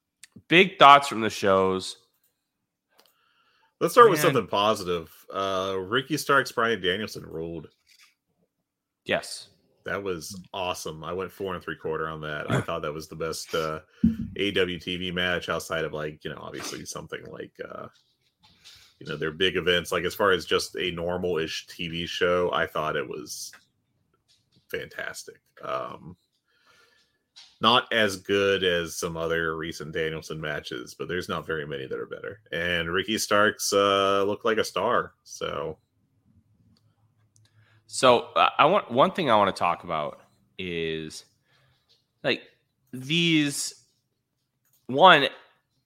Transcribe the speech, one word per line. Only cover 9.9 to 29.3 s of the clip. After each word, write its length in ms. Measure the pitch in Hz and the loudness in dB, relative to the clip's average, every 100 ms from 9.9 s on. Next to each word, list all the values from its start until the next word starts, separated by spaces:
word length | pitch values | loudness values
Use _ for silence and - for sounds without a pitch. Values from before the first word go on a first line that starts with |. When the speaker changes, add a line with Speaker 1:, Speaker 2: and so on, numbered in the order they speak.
| 90 | -8
Speaker 2:
was 400 | 98 87 76 98 - | -6 -8 -10 -16 -14
awesome. 520 | 98 90 90 87 78 | -8 -6 -6 -8 -12
I 100 | 78 | -8
went 180 | 90 92 | -8 -8
four 220 | - 98 | -8 -8
and 100 | 87 | -8
three 120 | 82 80 | -8 -8
quarter 340 | 82 78 80 | -6 -6 -6
on 120 | 80 | -8
that. 280 | 78 76 - | -8 -8 -4
I 100 | - | -4
thought 220 | - 85 | -2 -6
that 120 | 78 | -6
was 140 | 78 78 | -8 -12
the 80 | 80 | -8
best, 380 | 82 80 - | -8 -8 -6
uh, 280 | 85 78 78 - _ - - 92 - | -4 -4 -6 -12 _ 0 0 -6 -4
A 120 | 101 | -2
W 300 | 95 90 87 | 0 -2 -4
T 180 | 92 90 | -8 -8
V 140 | 92 | -6
match 360 | 87 90 85 - | -2 -2 -2 -4
outside 380 | 82 - 82 78 | -6 -4 -4 -4
of, 80 | |
like, 300 | 78 76 76 78 | -6 -8 -10 -12
you 60 | |
know, 80 | 71 | -12
obviously 440 | 80 73 - - - | -12 -12 -10 -12 -12
something 380 | - 80 76 - | -14 -12 -14 -12
like, 260 | - - - - | -14 -16 -14 -14
uh, 200 | - - - _ _ _ _ _ _ - - - _ | -14 -16 -20 _ _ _ _ _ _ -20 -20 -20 _
you 80 | 69 | -10
know, 100 | 76 | -6
their 140 | 80 | -6
big 260 | 78 92 90 | 0 0 0
events. 340 | 85 87 82 | 2 0 0
Like, 140 | 90 82 | -2 -2
as 100 | - | 0
far 160 | 101 | 2
as 140 | 90 - | 0 0
just 300 | 92 - - | -2 -2 -6
a 120 | 92 | -6
normal-ish 800 | 85 85 90 90 82 80 - - | -4 -6 -4 -2 -2 -4 -8 -12
T 220 | - 87 | -12 -8
V 180 | 82 85 | -8 -8
show, 420 | - 90 90 90 | -2 0 2 0
I 140 | 71 82 | 0 -2
thought 300 | 82 76 76 | -2 -4 -4
it 120 | 65 | -6
was 440 | - - - - - _ _ _ _ _ _ _ _ _ _ _ | -10 -12 -14 -14 -18 _ _ _ _ _ _ _ _ _ _ _
fantastic. 680 | 76 - - - - - - _ - | -12 -12 -12 -12 -12 -16 -20 _ -16
Um, 540 | - 67 64 - - - _ _ _ _ _ _ _ _ _ _ _ - - _ | -10 -8 -8 -14 -18 -20 _ _ _ _ _ _ _ _ _ _ _ -20 -20 _
not 300 | 113 123 - | 4 4 4
as 220 | 117 107 92 | 2 2 0
good 480 | 92 101 98 95 | 0 2 4 4
as 340 | 90 87 82 - | 2 0 -2 -6
some 180 | 87 82 | -6 -4
other 380 | 82 | -2